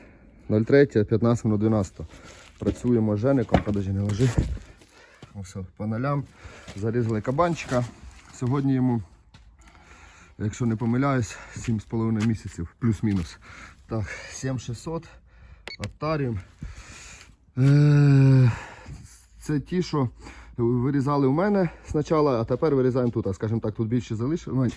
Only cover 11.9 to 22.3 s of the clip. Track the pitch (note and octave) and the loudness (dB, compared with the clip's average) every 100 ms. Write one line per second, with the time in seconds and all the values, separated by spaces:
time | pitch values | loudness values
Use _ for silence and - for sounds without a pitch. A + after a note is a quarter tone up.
11.9 | A#2 A2+ A2 A2 G#2+ G2 - E2+ - A#2 | -2 -2 0 0 -2 -6 -12 -12 -4 -2
12.9 | G2+ A2 G2 E2 - - - - - - | 0 0 0 -2 -10 -20 -20 -20 -20 -8
13.9 | A2 G2+ - - - C3 B2+ - A#2 - | -6 -6 -10 -16 -10 -6 -6 -8 -10 -8
14.9 | E3 D#3+ - _ - - - - - - | -8 -10 -20 _ -20 -20 -20 -18 -12 -12
15.9 | - D3+ D#3 C3 G#2 - - - - - | -8 -4 -2 -4 -6 -10 -16 -16 -16 -20
16.9 | - - - - - _ - C3+ C#3+ D3 | -20 -20 -20 -20 -20 _ 2 4 6 6
17.9 | D3 C#3+ C#3 C3+ C3 B2+ - - - - | 6 6 8 8 8 6 2 -8 -18 -18
18.9 | - - - _ - - D3+ - F3+ F3 | -18 -20 -20 _ -14 -4 -4 -2 -4 -2
19.9 | D3+ B2 - - - - - A#2 B2 B2+ | 0 -2 -4 -20 -20 -14 -2 0 0 0
20.9 | C#3+ C3 C#3+ C3+ D3 G3+ G3 F3 - - | 0 0 2 2 2 2 2 0 -4 -6
21.9 | D#3 D3 D#3 D3 | -4 0 2 4